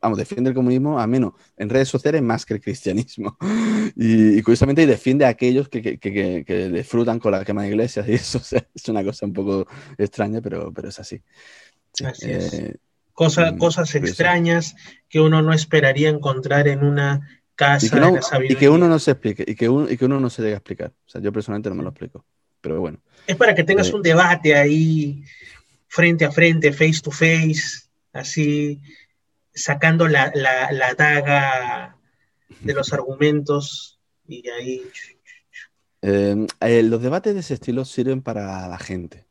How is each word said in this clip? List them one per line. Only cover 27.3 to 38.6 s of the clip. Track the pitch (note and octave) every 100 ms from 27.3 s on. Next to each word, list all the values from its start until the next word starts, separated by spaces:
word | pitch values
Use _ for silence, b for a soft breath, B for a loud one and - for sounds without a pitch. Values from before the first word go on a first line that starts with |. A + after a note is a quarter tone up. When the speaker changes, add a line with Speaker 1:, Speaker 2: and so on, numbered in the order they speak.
| E3 D#3+ D#3 - - _ _ _
Speaker 2:
así, | C#3 C#3 - D3 D3 D3 C#3+ C#3+ b b _ _ _ _
sacando | - - C#3+ D#3+ E3 E3
la, | C#3+ C#3
la, | C#3+ C3+ B2+ C3
la | C3+ B2+
daga | B2+ D3+ D3 C#3+ C#3+ C3+ C3 B2 B2 B2 _ _ _ _ _ _ -
de | -
los | C#3 C3+
Speaker 1:
<laughs> |
Speaker 2:
argumentos | D3 B2+ C3+ D3 D3 C#3+ C#3+ C#3+ - - _ _ _ _
y | - B2
ahí | A#2+ B2+ B2+ B2 - - _ _ _ _ B B _ _ _
Speaker 1:
Eh, | G2 G2+ G2+ G2+ A2 -
eh, | A2+ A#2
los | A2+ A2+
debates | B2 E3 G#3+
de | G3+
ese | E3
estilo | C3+ - B2
sirven | C3 - B2+ C3
para | C3 A2 G2 F#2+